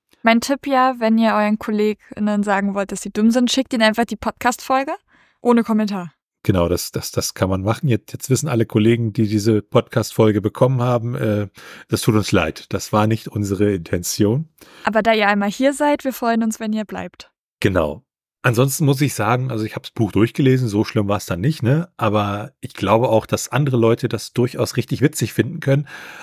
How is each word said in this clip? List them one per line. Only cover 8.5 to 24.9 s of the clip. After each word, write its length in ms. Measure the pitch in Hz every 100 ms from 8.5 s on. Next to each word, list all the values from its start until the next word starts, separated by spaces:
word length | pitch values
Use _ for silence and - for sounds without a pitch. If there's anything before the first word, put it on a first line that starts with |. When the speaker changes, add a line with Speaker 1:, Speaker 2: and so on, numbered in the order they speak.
| 120 110
Speaker 2:
Kollegen, 480 | 107 107 117 117
die 140 | 104 107
diese 340 | 107 104 107
Podcast-Folge 800 | - - - 120 104 - 110 104
bekommen 400 | 101 - 127 135
haben, 340 | 123 120 117 131
äh, 320 | 120 104 101 - - - -
das 140 | 110
tut 140 | - 107
uns 160 | 98
leid. 340 | 95 78 - -
Das 240 | 98 -
war 140 | 110 107
nicht 200 | 110 -
unsere 440 | 104 101 98 104
Intention. 760 | 95 82 90 87 - 101 131 160 _ - -
Speaker 1:
Aber 180 | - 214
da 120 | 208
ihr 140 | 220 202
einmal 220 | 202 202
hier 240 | - 269
seid, 300 | 277 294 294
wir 100 | 269
freuen 300 | - 233 226
uns, 160 | 226 220
wenn 140 | 220
ihr 120 | 220 208
bleibt. 460 | 185 180 _ - _ _ -
Speaker 2:
Genau. 440 | 104 90 78 73 _ _ _ _
Ansonsten 420 | 123 113 135 - 143
muss 160 | 135
ich 120 | 143
sagen, 380 | - 107 123 127
also 140 | 117 107
ich 100 | -
hab's 160 | -
Buch 200 | - 107
durchgelesen, 560 | 98 117 - 135 131 123
so 160 | 101
schlimm 240 | 107 110 101
war's 200 | 101 -
dann 140 | 87
nicht, 200 | 120 156
ne? 280 | 113 151 175 -
Aber 560 | 113 104 101 101 107 _
ich 140 | -
glaube 360 | - 95 110 123
auch, 180 | 110 -
dass 240 | 107 -
andere 260 | 123 151 123
Leute 320 | 113 117 127
das 240 | 110 -
durchaus 440 | - 123 - 117 -
richtig 240 | -